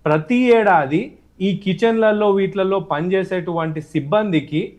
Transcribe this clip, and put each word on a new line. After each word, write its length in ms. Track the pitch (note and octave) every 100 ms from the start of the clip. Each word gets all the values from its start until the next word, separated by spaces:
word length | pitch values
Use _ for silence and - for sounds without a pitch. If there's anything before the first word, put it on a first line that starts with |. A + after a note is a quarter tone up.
| D3+
ప్రతి 500 | D#3 D#3 B3 B3+ A3+
ఏడాది 640 | G#3 E3+ C3+ D#3 C4+ - _ _
ఈ 160 | F#3+ F3
కిచెన్లలో 720 | F#3 F3+ A3+ A3+ A3 G#3 G#3
వీటిలలో 500 | G3 F#3+ G3 F#3+ G3
పనిచేసేటువంటి 1000 | - D3 F3+ F#3+ F#3 F#3 F3 E3+ D#3+ D#3
సిబ్బందికి 920 | D3+ D#3 C#3 G#3 G#3+ D#3+ C#3 D3+ A3